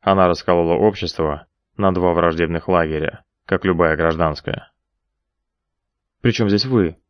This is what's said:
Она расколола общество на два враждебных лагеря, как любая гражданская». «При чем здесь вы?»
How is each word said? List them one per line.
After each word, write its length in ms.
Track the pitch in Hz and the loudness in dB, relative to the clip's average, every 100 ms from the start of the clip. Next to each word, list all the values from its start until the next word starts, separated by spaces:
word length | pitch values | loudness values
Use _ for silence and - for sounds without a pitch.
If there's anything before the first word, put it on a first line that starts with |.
Она 260 | - 95 90 | 2 2 2
расколола 460 | 85 - 87 82 | 0 0 0 2
общество 720 | 85 107 101 87 - 78 73 - _ _ - | 2 0 0 -10 -4 -4 -4 -12 _ _ -2
на 160 | 98 | 0
два 200 | 90 90 | 2 0
враждебных 560 | 85 85 82 82 85 - | 2 0 0 -2 -4 0
лагеря, 560 | 90 80 78 78 - _ _ - | 0 0 -2 -6 -8 _ _ -6
как 180 | 95 | -2
любая 320 | 95 85 85 78 | 0 2 2 2
гражданская». 760 | 82 80 82 73 - - - _ _ _ _ _ _ _ _ _ _ _ _ _ _ _ | 0 0 -2 -4 -8 -10 -10 _ _ _ _ _ _ _ _ _ _ _ _ _ _ _
«При 120 | 127 | -2
чем 180 | 113 107 | 0 0
здесь 160 | 101 131 | 0 0
вы?» 340 | 127 87 80 | 0 0 -4